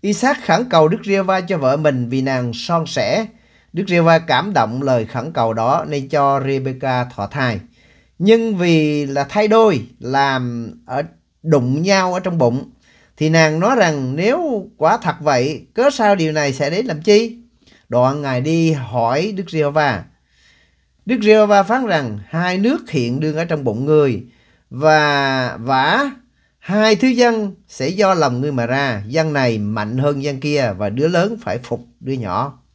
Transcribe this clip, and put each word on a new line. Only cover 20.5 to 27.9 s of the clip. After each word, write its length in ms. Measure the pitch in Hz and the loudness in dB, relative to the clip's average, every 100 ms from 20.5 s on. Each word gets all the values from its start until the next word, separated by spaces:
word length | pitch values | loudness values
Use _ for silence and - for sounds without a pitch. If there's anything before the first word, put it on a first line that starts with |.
| _ _ _ _ _ - | _ _ _ _ _ -4
Đức 120 | 247 | 0
Giê-hô-va 420 | 208 214 208 202 | 4 6 6 4
phán 220 | 196 247 240 | 4 0 0
rằng: 340 | 165 127 104 98 | -2 -2 -8 -8
"Hai 280 | 160 180 185 | -4 -2 0
nước 340 | 214 311 - | 0 -2 -4
hiện 280 | 151 117 131 | -2 -2 -2
đương 180 | 156 151 | -2 -4
ở 80 | 170 | -4
trong 180 | 156 | -2
bụng 220 | 131 107 139 | -2 -2 2
ngươi, 380 | 156 139 110 120 _ _ _ _ | 4 4 0 -8 _ _ _ _
và 880 | 123 156 156 147 143 139 131 123 71 | 0 4 4 4 0 0 -2 -4 -6
vả 520 | 117 135 143 220 277 262 _ _ _ _ | -2 0 2 0 -2 -8 _ _ _ _
hai 360 | - 202 220 214 | -4 2 2 4
thứ 120 | 254 | 2
dân 480 | 240 240 226 202 175 _ | 4 2 2 -4 -8 _
sẽ 220 | - | -6
do 240 | 131 | -6